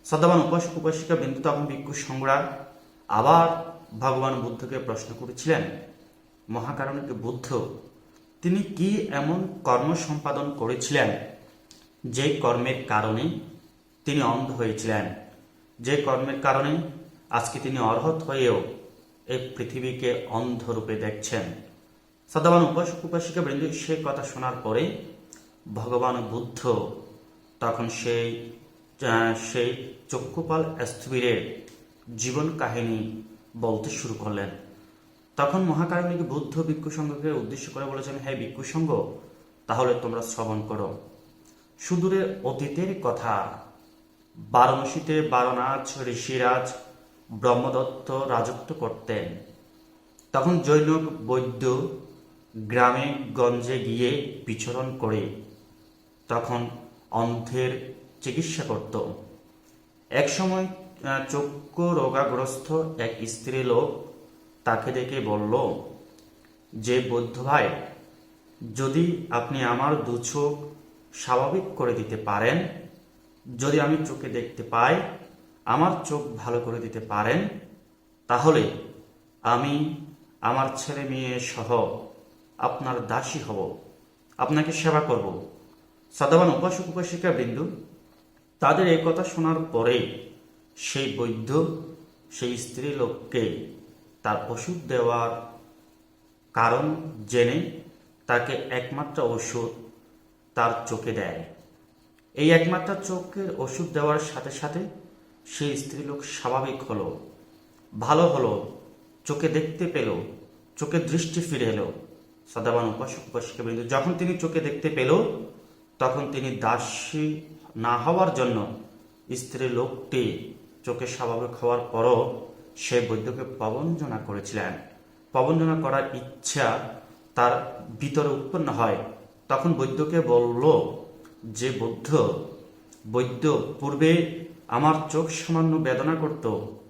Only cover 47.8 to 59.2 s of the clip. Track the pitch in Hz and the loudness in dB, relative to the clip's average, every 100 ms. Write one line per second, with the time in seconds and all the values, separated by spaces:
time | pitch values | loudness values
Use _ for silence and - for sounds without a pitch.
47.8 | 131 - - 135 135 117 117 - - 156 | -2 -6 -6 -4 0 0 0 -6 -8 -6
48.8 | 113 - - 104 87 85 - - - _ | -4 -6 -4 -4 -4 -10 -16 -20 -20 _
49.8 | _ _ _ _ _ 135 139 175 143 151 | _ _ _ _ _ 2 4 4 6 6
50.8 | 151 160 156 - 110 127 127 110 131 135 | 8 4 0 -6 0 0 0 0 0 2
51.8 | 160 - - - - - _ 110 107 120 | -2 -8 -14 -20 -20 -20 _ -12 -2 4
52.8 | 123 131 139 139 120 131 120 120 117 131 | 6 4 -2 -4 -6 2 4 4 -2 -2
53.8 | 110 117 123 143 - - - 107 123 123 | -2 0 2 0 -4 -10 -8 -6 -4 -4
54.8 | 131 - 110 107 92 - - - - - | -6 -4 -2 0 -2 -8 -16 -20 -20 -20
55.8 | - _ _ _ - 117 117 120 120 - | -20 _ _ _ -4 -4 -2 -4 -4 -8
56.8 | - - _ 113 120 117 117 127 127 - | -18 -20 _ -2 0 -2 -4 -2 0 -2
57.8 | - - - - - 156 160 - 127 101 | -10 -16 -20 -10 -4 -2 -2 -4 -4 -4
58.8 | - 110 87 - | -4 -4 -4 -8